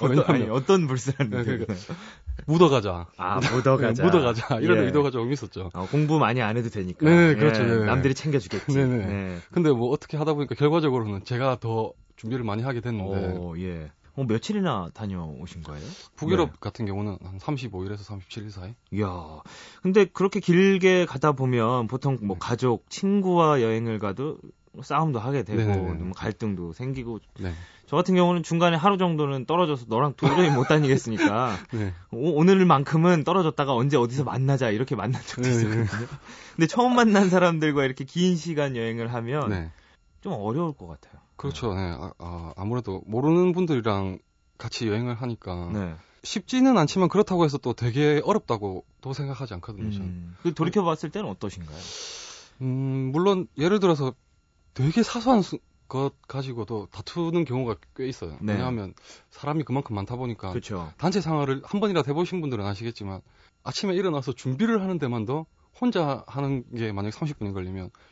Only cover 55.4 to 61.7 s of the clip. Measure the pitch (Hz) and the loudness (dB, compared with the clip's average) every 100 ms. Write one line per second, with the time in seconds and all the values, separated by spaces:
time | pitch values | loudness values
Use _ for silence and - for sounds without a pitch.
55.4 | 180 - - _ _ 131 135 - - 135 | 2 -6 -12 _ _ -4 -4 -4 -10 -8
56.4 | 135 117 107 113 92 - - - 165 170 | -6 -8 -6 -6 -8 -12 -10 -6 -2 0
57.4 | 147 123 123 104 - - 131 131 85 71 | 0 -2 -2 -4 -8 -8 -8 -6 -10 -6
58.4 | 104 101 127 120 95 - - - _ - | -2 0 0 -4 -6 -12 -20 -20 _ -10
59.4 | 139 156 143 131 139 104 98 123 127 110 | -4 -4 -2 -2 -2 -6 -6 -6 -6 -6
60.4 | 95 117 - 98 80 - 165 208 160 156 | -8 -8 -6 -8 -8 -4 0 0 0 0
61.4 | 143 135 143 | 0 -2 -2